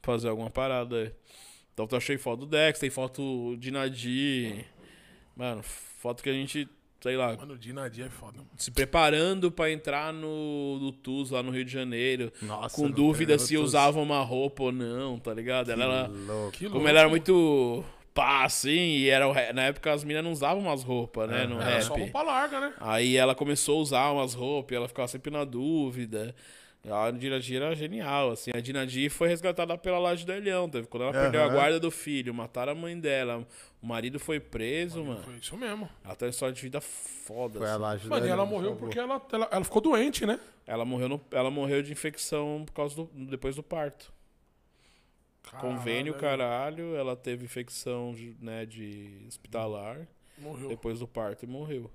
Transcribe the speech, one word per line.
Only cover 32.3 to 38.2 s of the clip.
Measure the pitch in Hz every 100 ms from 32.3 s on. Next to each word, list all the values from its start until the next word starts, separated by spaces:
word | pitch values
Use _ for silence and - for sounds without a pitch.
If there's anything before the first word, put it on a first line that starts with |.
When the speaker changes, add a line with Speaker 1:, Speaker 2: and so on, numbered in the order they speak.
Speaker 1:
mataram | 120 113 - 127
a | 151
mãe | 170 175
dela, | 156 135 127 117 120 - - _
o | 113
marido | 117 117 143
foi | - 151
preso, | - 117 113 147 175 165
Speaker 2:
Mano, | 147
Speaker 1:
mano. | 113
Speaker 2:
foi | 90 123
isso | - 202
mesmo. | 247 214 202 -
Speaker 1:
Ela | - 95
tem | 123
uma |
história | 123 131 127
de |
vida | 135 143
foda, | - - - - - 110 123 107
Speaker 3:
Foi | 110
a |
Speaker 1:
assim. | 107
Speaker 3:
Laje | 107 107 107
do |
Speaker 2:
Mano, | 277